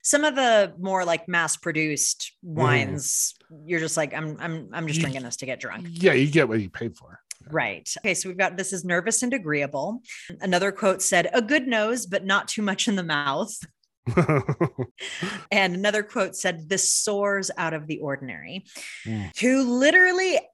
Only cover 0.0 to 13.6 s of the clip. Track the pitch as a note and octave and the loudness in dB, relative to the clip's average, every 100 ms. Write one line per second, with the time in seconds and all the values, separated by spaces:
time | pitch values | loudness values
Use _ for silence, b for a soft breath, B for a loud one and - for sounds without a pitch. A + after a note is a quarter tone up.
0 | - C#4+ D4+ C4+ B3+ A3 F#3+ D#3+ F#3+ F#3+ | 2 2 4 2 6 6 4 0 -2 0
1 | F3+ E3 E3 F3 D#3+ - - D#3 D#3 C#3+ | 2 0 0 0 2 0 -2 0 0 0
2 | - - - - F3+ D#3 B2+ C#3+ C3+ D3 | 0 -2 -8 -12 -8 2 4 4 2 -2
3 | - - - - _ D#3+ D3+ F3 D#3+ E3+ | -2 -2 -2 -4 _ -16 -4 -2 0 0
4 | D3 C3 D#3 D3+ E3+ D#3+ C3 - D#3+ D#3 | -2 -2 -6 -6 -8 -8 -10 -8 -4 -2
5 | D#3 C3 B2 - B2+ B2 B2 G2 F3 E3 | -2 -4 -8 -8 -8 -8 -8 -10 -10 2
6 | F#3 C3 C#3+ D#3 C3 A2 G2 - A#2 A#2 | 4 6 4 4 4 2 -2 -6 -8 -10
7 | - - - - - D#3 A#2+ F2 - - | -20 -20 -20 -20 -8 -4 -4 -4 -10 -6
8 | G#3+ F3 F#3+ F3+ F#3+ F3 F#3 F#3+ F3+ F3 | -2 -2 -2 -2 -2 -2 -6 -6 -2 0
9 | F3+ A3 B3 C4 D#3+ D3 C#3 C#3+ D#3+ A#3+ | 0 0 0 -2 -2 -2 -2 -4 -6 -6
10 | - B B F3 F#3+ F3+ G3 G3 G3+ F#3+ | -10 B B -8 0 2 2 2 2 2
11 | - F#3 E3+ B3 A3 D4+ C4 A#3 G#3+ B3 | 2 2 4 2 2 2 2 0 0 -2
12 | F#3+ F#3+ F#3+ G3 - - G#3 F#3+ - G3 | -2 -4 2 0 0 -2 -2 0 0 0
13 | E3+ D3 C#3+ C#3 G3+ - | 0 0 0 -2 -2 -8